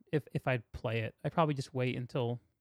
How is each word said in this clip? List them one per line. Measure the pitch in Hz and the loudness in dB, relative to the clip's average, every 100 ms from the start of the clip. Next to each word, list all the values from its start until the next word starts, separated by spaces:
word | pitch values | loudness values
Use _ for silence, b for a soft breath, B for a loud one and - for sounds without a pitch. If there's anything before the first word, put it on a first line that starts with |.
| _ | _
If, | 156 - | -4 -2
if | 156 - | -2 0
I'd | 127 - | 0 -2
play | - 120 113 | -6 -2 0
it, | 113 - | -2 -4
I'd | 151 | -2
probably | - 156 | 2 2
just | 139 - | 0 -4
wait | 127 127 123 | -2 0 0
until | 123 143 120 120 - _ | -4 -2 0 -2 -8 _